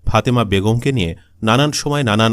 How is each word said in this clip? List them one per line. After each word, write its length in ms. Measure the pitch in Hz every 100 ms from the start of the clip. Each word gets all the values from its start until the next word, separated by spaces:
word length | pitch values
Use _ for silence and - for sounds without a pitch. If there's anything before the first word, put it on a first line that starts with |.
| -
ফাতেমা 380 | 110 127 120
বেগমকে 460 | 107 101 101 117 139
নিয়ে 220 | 131 85 82 _ _
নানান 300 | 110 117 147
সময় 300 | 143 147 147
নানান 300 | 127 104 113